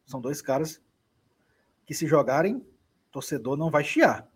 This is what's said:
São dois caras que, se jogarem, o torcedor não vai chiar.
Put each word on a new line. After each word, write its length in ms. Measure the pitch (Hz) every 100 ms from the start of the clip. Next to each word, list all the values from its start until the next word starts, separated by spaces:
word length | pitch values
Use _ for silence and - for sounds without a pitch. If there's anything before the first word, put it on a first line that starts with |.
| _
São 160 | 135
dois 200 | 123 143
caras 400 | - 135 156 - _ _ _ _ _ _ _ _ _ _ -
que, 80 |
se 120 | 147 160
jogarem, 520 | 151 123 139 185 254
o 80 | - _ _ _ _
torcedor 460 | 139 - 143 113 143
não 140 | 165
vai 120 | 151
chiar. 440 | 143 302 254 107 -